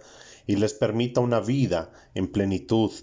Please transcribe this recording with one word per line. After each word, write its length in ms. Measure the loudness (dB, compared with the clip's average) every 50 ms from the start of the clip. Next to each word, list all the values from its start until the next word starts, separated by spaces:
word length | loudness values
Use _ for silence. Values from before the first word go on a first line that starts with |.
| -10 -20 -20 -20 -20 -20 -20 -10 -4
y 120 | -2 0
les 160 | 2 2 0 0
permita 480 | 0 0 0 0 0 -2 0 0 0
una 180 | 2 2 2 0
vida 540 | 0 0 0 2 2 2 0 -2 -4 -6 -12 -20 -20 _ -6
en 160 | -4 -4 -2
plenitud, 640 | 0 0 0 0 0 -2 -2 0 2 2 2 0 -2 -8